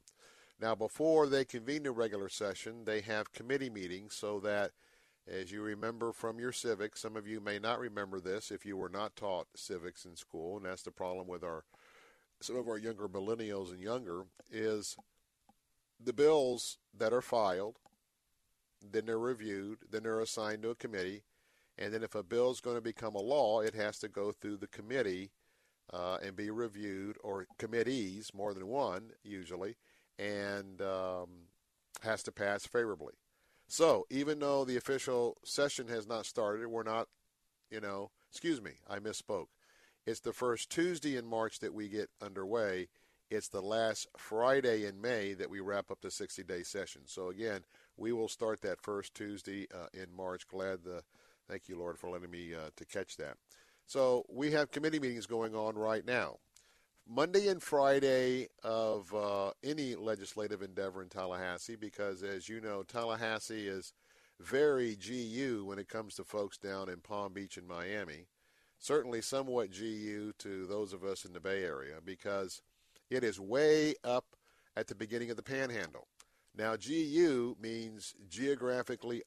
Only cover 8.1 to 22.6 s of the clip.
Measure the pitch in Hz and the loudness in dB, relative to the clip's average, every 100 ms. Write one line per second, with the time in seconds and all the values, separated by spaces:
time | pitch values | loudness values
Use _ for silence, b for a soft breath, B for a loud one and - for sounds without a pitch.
8.1 | 95 90 101 - 101 101 95 92 98 107 | -4 -2 -2 -4 -8 -4 -4 -4 -4 -4
9.1 | - 104 90 - - - 92 87 - 90 | -4 -2 -2 -2 -10 -8 -6 -6 -10 -16
10.1 | 82 - 82 85 104 92 92 - - 92 | -16 -12 -8 -6 -4 -6 -6 -8 -6 -4
11.1 | 92 92 90 87 80 - B B B B | -4 -6 -6 -6 -6 -10 B B B B
12.1 | B B _ - 123 117 107 113 104 101 | B B _ -6 -4 -2 -2 -4 -4 -4
13.1 | 95 98 117 107 101 90 92 98 123 107 | -2 0 0 0 -2 -4 -6 -2 -2 -2
14.1 | 87 95 - - 110 110 107 98 - - | -6 -8 -16 -10 0 2 2 -2 -10 -16
15.1 | _ _ _ _ _ _ _ _ _ 120 | _ _ _ _ _ _ _ _ _ -2
16.1 | 117 147 156 127 120 - - _ 101 113 | 6 8 8 6 2 -2 -8 _ 0 4
17.1 | 120 - 117 101 90 104 - - _ _ | 4 4 4 4 2 -2 -6 -20 _ _
18.1 | _ _ _ _ _ _ _ 104 110 110 | _ _ _ _ _ _ _ -2 0 2
19.1 | 113 120 120 107 98 101 110 - 107 113 | 2 2 0 -2 -2 -4 -8 -6 -4 0
20.1 | 110 110 - 107 107 113 117 - 101 92 | 0 0 0 -2 0 -2 -4 -4 -2 -2
21.1 | 104 - b b b b - 101 110 110 | -4 -12 b b b b -8 -4 -2 -2
22.1 | 107 92 120 123 123 | -4 0 4 4 2